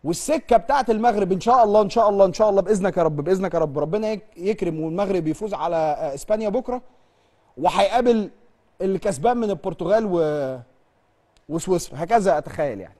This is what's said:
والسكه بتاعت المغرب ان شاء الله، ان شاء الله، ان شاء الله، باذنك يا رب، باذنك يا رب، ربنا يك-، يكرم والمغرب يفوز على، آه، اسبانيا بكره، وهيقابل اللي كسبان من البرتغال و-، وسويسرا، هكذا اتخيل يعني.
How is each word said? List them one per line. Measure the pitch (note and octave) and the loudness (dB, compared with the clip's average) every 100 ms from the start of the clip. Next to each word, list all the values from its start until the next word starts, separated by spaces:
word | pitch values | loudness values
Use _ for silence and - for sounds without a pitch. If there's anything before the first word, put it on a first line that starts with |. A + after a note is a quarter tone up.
والسكه | C#3 E3+ - D4+ - A3+ | -4 -6 -2 -2 2 2
بتاعت | - C4+ A#3+ | 2 0 2
المغرب | A3 A#3 G#3 F#3+ | 2 2 2 0
ان | F#3 | 0
شاء | A3+ B3+ | 4 4
الله، | A3 G#3 | 6 4
ان | G3+ | 4
شاء | A#3 G#3+ | 2 2
الله، | G3+ F#3+ | 4 4
ان | |
شاء | - G#3+ | 4 2
الله، | G3 | 2
باذنك | F#3+ G#3 F#3+ F#3 | 2 0 0 2
يا | |
رب، | E3 D3 | 0 0
باذنك | D3 F#3 G3+ | 0 0 0
يا | E3+ | 0
رب، | D#3 C#3 | -2 -2
ربنا | D3 G#3 G#3+ | -2 -2 -4
يك-، | G#3+ - - | -6 -10 -6
يكرم | F#3 G#3+ F3 D#3+ | -4 -2 -2 -4
والمغرب | D#3+ E3+ F#3+ F#3 D#3 | -4 -4 -2 -2 -2
يفوز | D3+ G#3+ | -4 -6
على، | C#3+ D#3+ E3 | -4 -2 0
آه، | D#3 D3 D3+ | 0 -2 -4
اسبانيا | C#3 - G#3+ G#3+ | -8 -4 -2 0
بكره، | A3 B3 B3 - _ _ _ _ _ _ - | -4 -4 -10 -10 _ _ _ _ _ _ -2
وهيقابل | E3 E3+ G3 A3+ B3 A3+ F#3 _ _ _ _ _ | 0 2 2 2 2 2 0 _ _ _ _ _
اللي | F#3+ F#3+ | -4 -2
كسبان | G#3 D#3 G3+ B3 | -4 0 0 0
من | A3 | -2
البرتغال | F#3+ G3 E3+ E3+ G#3+ G#3+ | -4 -6 -6 0 0 2
و-، | F3 D#3 D3+ C3+ B2+ A#2+ _ _ _ _ _ _ _ - | 0 0 -2 -4 -8 -14 _ _ _ _ _ _ _ -8
وسويسرا، | D#3+ F#3 F3+ - C3 | -8 -2 -2 -2 -10
هكذا | E3+ A#3 G3 D3+ | 0 2 2 0
اتخيل | - - D3 G2+ | -2 -6 -6 -6
يعني. | F2+ _ | -14 _